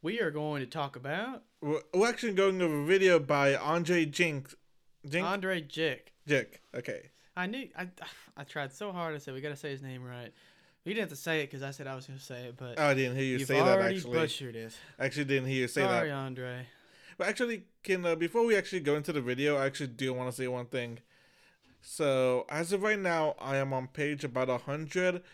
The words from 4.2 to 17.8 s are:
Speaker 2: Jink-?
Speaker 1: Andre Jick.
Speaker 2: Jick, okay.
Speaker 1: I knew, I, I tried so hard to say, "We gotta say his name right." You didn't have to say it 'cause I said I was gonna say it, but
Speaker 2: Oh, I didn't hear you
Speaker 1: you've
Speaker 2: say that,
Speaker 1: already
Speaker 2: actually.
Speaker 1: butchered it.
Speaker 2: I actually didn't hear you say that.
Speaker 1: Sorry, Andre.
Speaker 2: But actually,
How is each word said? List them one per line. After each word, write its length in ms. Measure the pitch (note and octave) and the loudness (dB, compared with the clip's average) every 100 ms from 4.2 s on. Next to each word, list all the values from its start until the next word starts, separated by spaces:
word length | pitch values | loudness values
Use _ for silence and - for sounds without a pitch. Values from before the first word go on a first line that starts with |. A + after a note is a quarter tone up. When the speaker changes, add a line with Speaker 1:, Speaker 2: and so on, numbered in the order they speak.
| F3 C#3+ C3+ - _ _ _ _ D3 | 0 0 -8 -16 _ _ _ _ -6
Speaker 2:
Jink-? 180 | E3 F3 | -2 0
Speaker 1:
Andre 340 | G3+ F#3+ F3+ | -2 -2 -2
Jick. 520 | D3 D#3 D#3+ B2+ - _ - | -4 -2 0 -2 -8 _ 0
Speaker 2:
Jick, 340 | C#3 A2 - _ | 0 0 -8 _
okay. 380 | B2 A#2+ F2+ - _ _ - | -10 -8 -8 -10 _ _ -6
Speaker 1:
I 100 | F#3 | -6
knew, 220 | B3 C4 - | -6 -8 -10
I, 120 | F3+ - D#3+ - - - | -12 -12 -16 -16 -18 -18
I 80 | |
tried 300 | C#3+ D3+ C3+ | -10 -8 -8
so 180 | C#3 G#3 | -8 -8
hard 220 | F3+ E3 | -4 -4
to 60 | D3+ | -6
say, 120 | C#3+ | -8
"We 100 | C3 | -8
gotta 140 | D3 C#3+ | -8 -8
say 140 | D3+ | -8
his 140 | C3+ | -8
name 200 | C3+ B2+ | -10 -12
right." 300 | B2 B2 A#2+ - - _ _ _ | -12 -12 -14 -18 -20 _ _ _
You 100 | E3 G#3+ | -6 -4
didn't 140 | F3+ | -4
have 80 | C#3+ | -6
to 40 | |
say 200 | E3+ D#3 | -2 -2
it 100 | C#3 | -2
'cause 100 | C#3 | -6
I 80 | C#3 | -10
said 160 | C3+ C3+ | -8 -8
I 80 | C3 | -10
was 120 | B2+ | -12
gonna 120 | C3+ | -14
say 260 | - B2 B2 | -14 -12 -12
it, 100 | B2 | -12
but 220 | B2+ A#2+ | -10 0
Speaker 2:
Oh, 60 | D3 | 4
I 80 | C3+ | 4
didn't 220 | B2+ C3 | 2 0
hear 80 | C3+ | 0
you 120 | B2+ | 0
Speaker 1:
you've 100 | C3+ | 2
Speaker 2:
say 120 | C3+ | 4
that, 80 | F3+ F#3+ | 6 6
Speaker 1:
already 200 | G3 F#3+ | 4 0
Speaker 2:
actually. 200 | B2 D#3+ | 0 0
Speaker 1:
butchered 380 | D#3 - C3 A2+ | 0 -2 -8 -10
it. 200 | A2+ - - - | -12 -14 -16 -4
Speaker 2:
I 80 | C3 | -4
actually 200 | C3+ C#3 | -2 0
didn't 220 | C#3 C3 | 2 2
hear 120 | C3 | 0
you 60 | B2 | 0
say 140 | D3+ | 2
that. 60 | - - | 2 2
Speaker 1:
Sorry, 100 | D#3 | 0
Andre. 540 | C#3 C3+ C3 B2+ B2 B2 - _ - - - | -2 -6 -8 -8 -10 -12 -18 _ -20 -14 -4
Speaker 2:
But 80 | F#3+ | -2
actually, 380 | G#3 A#3+ A3 - _ | 0 0 -2 -8 _